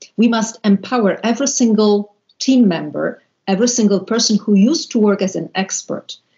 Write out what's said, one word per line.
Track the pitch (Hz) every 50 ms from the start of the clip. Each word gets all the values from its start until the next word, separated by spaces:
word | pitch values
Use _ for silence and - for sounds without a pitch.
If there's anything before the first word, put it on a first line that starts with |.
| - - _ -
We | 226 240
must | 233 220 220 - - - -
empower | 214 196 196 - - 254 247 214 190 170 - -
every | 226 233 220 277 269
single | - - 247 226 214 214 214 208 208 202 202 - _ _ _ _ _ -
team | - - 262 254 240 190
member, | 165 156 151 147 143 151 156 160 - - _ _ _ _ _ -
every | 190 180 240 240
single | - 240 214 202 202 190
person | 190 - 220 220 - - 214 202
who | - - 208
used | 190 196 247 330 330 - -
to | - 240
work | 214 208 196 190
as | 196 190 -
an | 170 165 160 -
expert, | 185 190 - - - - - 131 - - - - - _ _ _